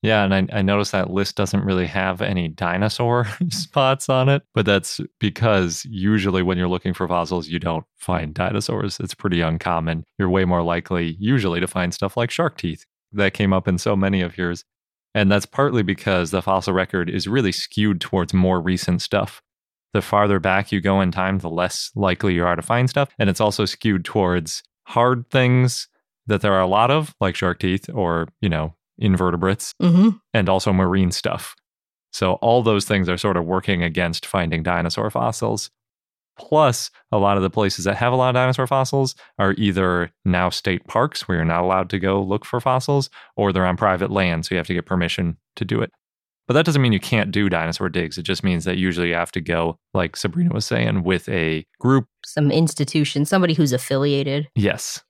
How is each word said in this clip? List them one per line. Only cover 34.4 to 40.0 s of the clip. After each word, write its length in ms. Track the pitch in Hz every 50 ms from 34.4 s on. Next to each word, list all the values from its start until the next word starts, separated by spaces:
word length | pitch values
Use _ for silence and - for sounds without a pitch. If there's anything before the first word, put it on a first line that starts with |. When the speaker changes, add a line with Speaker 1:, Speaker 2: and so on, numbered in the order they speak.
| 87 82 80 82 80
Speaker 1:
dinosaur 480 | 87 90 87 87 85 80 - 107 107
fossils. 600 | 104 120 120 117 110 - 117 113 110 107 - - _ _ _ _ _ _ _ _ _ _ _ _ _ -
Plus, 520 | - - - 151 156 135 117 - - - _ _ _ _
a 80 | - 107
lot 180 | 98 101 101
of 60 | 101 92
the 80 | 95
places 340 | 82 - 107 98 - - 90
that 120 | 92 98
have 160 | 98 120 123 123
a 40 |
lot 140 | 127 127 127
of 40 | 123
dinosaur 320 | 127 127 127 131 123 131
fossils 480 | 123 143 135 131 127 - 139 135 127 - _ - - _ -
are 140 | 98 95 98 -
either 520 | 110 101 92 92 95 90 90 87